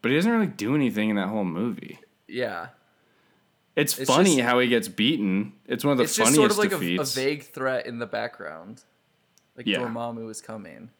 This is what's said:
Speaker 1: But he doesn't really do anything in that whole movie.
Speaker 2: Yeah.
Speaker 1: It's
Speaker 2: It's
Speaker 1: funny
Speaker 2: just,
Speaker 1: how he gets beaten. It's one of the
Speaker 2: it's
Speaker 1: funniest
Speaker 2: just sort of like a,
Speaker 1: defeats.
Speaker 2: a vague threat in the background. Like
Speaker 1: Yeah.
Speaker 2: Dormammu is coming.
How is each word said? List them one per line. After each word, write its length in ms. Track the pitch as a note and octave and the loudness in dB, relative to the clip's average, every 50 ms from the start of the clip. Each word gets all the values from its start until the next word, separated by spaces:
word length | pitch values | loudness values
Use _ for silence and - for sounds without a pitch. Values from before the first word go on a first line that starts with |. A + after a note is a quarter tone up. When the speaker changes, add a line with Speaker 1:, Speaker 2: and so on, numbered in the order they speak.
Speaker 1:
But 100 | - A#2 | 0 2
he 60 | C3 | 2
doesn't 140 | D#3 F3+ A3+ | 2 2 2
really 160 | A#3 A3+ G#3+ | 2 2 0
do 280 | D#3+ - - G2+ G#2+ C#3 | 0 -2 -4 -4 0 0
anything 360 | D3+ C#3 A#2+ G2 G#2+ G#2+ G#2+ | 2 2 0 0 0 0 0
in 60 | G#2+ | 0
that 120 | G2+ F#2+ F#2 | 0 -2 -2
whole 160 | G#2+ G#2+ G2 | -2 -2 -2
movie. 540 | F2+ D#2+ E2+ G#2+ A#2+ G2+ - - - - - - _ _ _ _ - | -2 -2 -2 -4 -4 -4 -8 -12 -16 -18 -18 -20 _ _ _ _ -12
Speaker 2:
Yeah. 400 | F2+ B2 B2 A2+ F#2+ E2+ E2+ A2+ _ _ _ _ _ _ _ _ _ _ _ _ _ _ _ _ _ _ _ _ _ | -6 -6 -6 -6 -6 -8 -12 -14 _ _ _ _ _ _ _ _ _ _ _ _ _ _ _ _ _ _ _ _ _
Speaker 1:
It's 240 | - D3+ - - - | 0 0 0 0 -2
Speaker 2:
It's 100 | C3+ C3 | 2 4
Speaker 1:
funny 280 | C3 D3+ F#3+ G3 D#3+ | 6 6 6 6 6
Speaker 2:
just, 120 | C3 A#2+ A#2+ | 4 4 4
Speaker 1:
how 120 | B2 B2 | 4 4
he 80 | B2+ A#2+ | 4 4
gets 200 | B2 A#2 G2+ - | 4 2 2 -2
beaten. 680 | F2+ - G#2+ B2+ D#3+ C3 G#2 G2 F#2 G2 G#2 G2+ - _ _ | -2 0 2 2 2 2 0 2 2 0 0 -2 -8 _ _
It's 180 | - B2 - - | -8 -6 -2 0
one 80 | C#3+ | 0
of 60 | C#3+ B2+ | 2 2
the 60 | A#2+ | 2
Speaker 2:
it's 120 | - - | 0 2
Speaker 1:
funniest 200 | - G#3+ - C#3 | 2 4 6 6
Speaker 2:
just 0 | |
sort 140 | D3+ C#3+ A3 | 6 6 4
of 60 | G#3 G3+ | 4 2
like 140 | G#3 G3 | 2 0
a, 80 | F#3+ D#3+ | 0 -2
Speaker 1:
defeats. 360 | C#3+ F3 F3 F#3 - C3+ - | -2 -2 -2 -2 -2 -2 -4
Speaker 2:
a 40 | C3 | -2
vague 220 | C3 C#3 D3+ D3 | -2 -2 -2 -4
threat 440 | C#3+ - - C3+ C3 C3 C3 B2 - | -10 -16 -10 -6 -4 -2 -2 -4 -6
in 120 | - A#2+ A#2 | -8 -8 -10
the 80 | A#2+ | -8
background. 800 | G#2 - A2+ A2 - - - F#2 D2+ D#2 D#2+ E2+ G2 A#2 - _ _ _ _ _ _ _ _ _ _ _ _ _ _ _ | -6 -6 -6 -6 -6 -10 -12 -14 -14 -14 -14 -16 -18 -20 -20 _ _ _ _ _ _ _ _ _ _ _ _ _ _ _
Like 100 | - B2 | -8 -2
Speaker 1:
Yeah. 120 | C3 G2+ F2 | -2 0 0
Speaker 2:
Dormammu 520 | B2 A#2 A2+ A#2 A#2 A#2+ A#2 A2+ A2+ A2 | -2 -4 -4 -6 -6 -6 -6 -8 -10 -10
is 100 | A2 - | -12 -12
coming. 500 | - - A2 A2 F#2+ E2 C2+ A1 F#2 A#2 _ _ | -12 -12 -14 -14 -14 -16 -18 -20 -20 -20 _ _